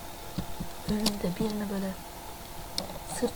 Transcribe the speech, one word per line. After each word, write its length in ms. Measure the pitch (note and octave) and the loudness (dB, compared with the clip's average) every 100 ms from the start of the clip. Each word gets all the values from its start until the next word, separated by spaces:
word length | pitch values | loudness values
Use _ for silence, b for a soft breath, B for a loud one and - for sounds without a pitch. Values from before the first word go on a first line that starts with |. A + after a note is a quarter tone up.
| - - - - - - - - - | -6 -8 -4 -2 -2 -2 -2 -2 2
Önümde 460 | G#3 G#3+ G#3 F3+ F3 | 4 4 4 2 4
birini 300 | A3 G#3 G3+ | 2 2 2
böyle 220 | G3 G3 F#3 - - - - - - - - - - - - | 2 0 -2 -6 -8 -8 -8 -8 -6 -2 -2 -2 -4 -4 2
sırt 120 | A#3+ | 2